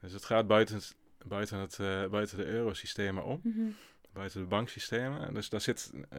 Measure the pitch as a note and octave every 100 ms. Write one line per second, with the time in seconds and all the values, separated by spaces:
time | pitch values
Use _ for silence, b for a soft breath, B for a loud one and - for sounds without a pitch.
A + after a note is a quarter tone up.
0 | F#2+ G2 - A2+ G#2+ G#2+ G#2+ G#2+ - -
1 | _ - - G2+ G#2 G2+ F#2+ - G2 F#2+
2 | F#2+ G#2 G#2 G2 E2+ A2+ A#2 - - -
3 | G2+ F#2+ - D3 A#3 A3 A3 G#3 B B
4 | - - G2 G2 F2+ G2+ A#2 - - A#2
5 | C3 D3 - G#2+ G#2 G#2+ - A#2 - -
6 | -